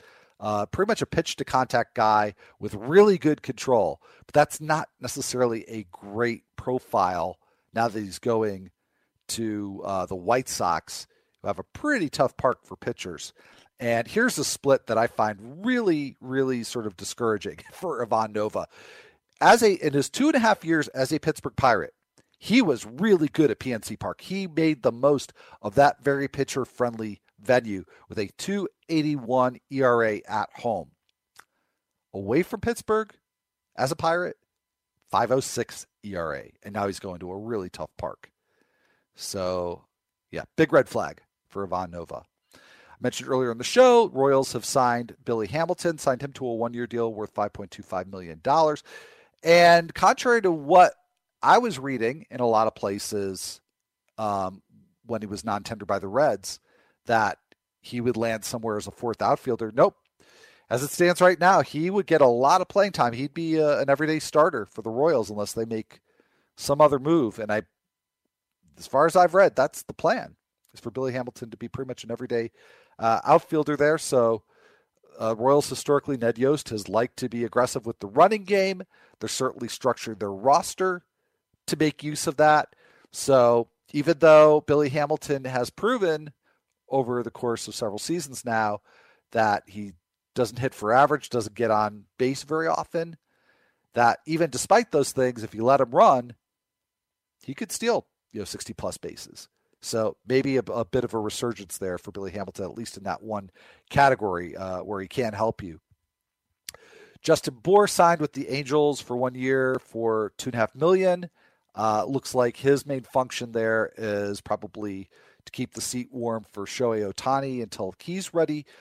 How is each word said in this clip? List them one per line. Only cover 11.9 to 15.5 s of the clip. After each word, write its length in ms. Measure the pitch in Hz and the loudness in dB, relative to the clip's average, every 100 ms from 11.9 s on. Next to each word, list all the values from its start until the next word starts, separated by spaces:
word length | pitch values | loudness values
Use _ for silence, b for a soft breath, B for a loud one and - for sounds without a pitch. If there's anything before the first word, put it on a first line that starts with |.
| 277 151 | -2 -2
tough 280 | - 131 - | 0 -2 0
park 220 | 131 113 | -2 -2
for 140 | - 95 | -8 -14
pitchers. 560 | - 123 95 78 - - b b b - | -10 -10 -10 -12 -16 -20 b b b -8
And 260 | 120 117 120 | -2 -2 -2
here's 300 | 208 247 165 | 0 0 0
a 80 | 139 | -4
split 420 | - 139 135 - | -2 2 2 2
that 100 | 110 | 0
I 100 | 117 | 0
find 580 | - 107 101 113 | 0 -2 -4 -12